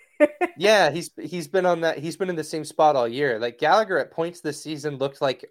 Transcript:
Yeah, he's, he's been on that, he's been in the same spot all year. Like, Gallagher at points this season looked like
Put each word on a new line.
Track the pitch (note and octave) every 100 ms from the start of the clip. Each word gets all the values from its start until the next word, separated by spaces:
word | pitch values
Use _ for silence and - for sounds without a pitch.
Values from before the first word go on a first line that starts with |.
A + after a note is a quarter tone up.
| _ - D4 - F4 -
Yeah, | G3 G#3+ D#3+
he's, | E3+ - -
he's | D3 F3 D3+
been | F#3+
on | F3+ E3+
that, | E3 C#3
he's | E3 E3
been | F#3
in |
the | E3
same | D3+ D#3+
spot | D3+ - D#3 C#3
all | A#2+
year. | B2 C#3+ A2
Like, | A#2+ A#2
Gallagher | D3+ G3+ G3+ E3+
at | -
points | - E3+ F3+
this | D3+ D3
season | D3+ D3+ D3 C3+
looked | C3+ C#3
like | C#3 B2 -